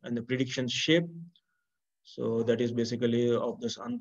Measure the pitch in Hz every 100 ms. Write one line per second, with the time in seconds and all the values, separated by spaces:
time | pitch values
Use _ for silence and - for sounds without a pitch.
0 | 123 117 117 127 127 131 127 - - 165
1 | 170 - - _ _ _ _ _ _ _
2 | - - 117 113 113 113 120 120 113 120
3 | 120 117 120 117 117 110 120 - 120 120